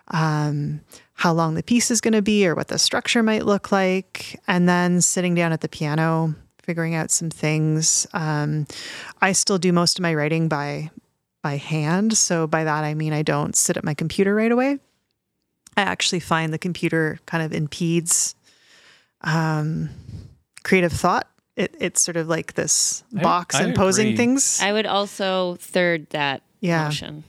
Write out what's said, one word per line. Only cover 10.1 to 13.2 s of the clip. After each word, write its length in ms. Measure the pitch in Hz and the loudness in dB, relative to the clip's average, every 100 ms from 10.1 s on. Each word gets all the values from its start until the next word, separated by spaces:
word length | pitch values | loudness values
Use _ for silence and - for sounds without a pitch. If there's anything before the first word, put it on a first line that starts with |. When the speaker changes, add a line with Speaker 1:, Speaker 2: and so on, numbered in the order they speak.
Speaker 1:
writing 320 | 156 147 165 160 | 0 0 0 0
by, 460 | 151 143 147 156 - - _ _ _ | -2 -4 -6 -8 -14 -20 _ _ _
by 140 | 156 143 | -6 -6
hand. 600 | - 156 151 180 220 220 | -4 -4 0 0 0 0
So 300 | - 170 156 | 0 0 0
by 160 | 160 | 0
that, 220 | 156 151 | 0 0
I 100 | 151 | -2
mean 180 | 151 156 | -2 -2
I 100 | 151 | 0